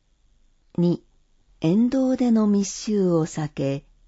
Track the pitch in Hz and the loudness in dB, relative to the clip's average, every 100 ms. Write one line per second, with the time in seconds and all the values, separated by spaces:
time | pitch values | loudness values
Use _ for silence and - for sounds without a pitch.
0 | _ _ _ _ _ _ _ - 175 170 | _ _ _ _ _ _ _ -2 0 0
1 | _ _ _ _ _ - 160 208 240 269 | _ _ _ _ _ -4 0 2 2 0
2 | 262 262 247 220 214 202 196 - - 208 | 0 0 2 2 2 0 -2 -6 -4 0
3 | 180 165 160 - 151 - 139 143 - _ | 2 2 0 -4 -8 -4 -4 -4 -10 _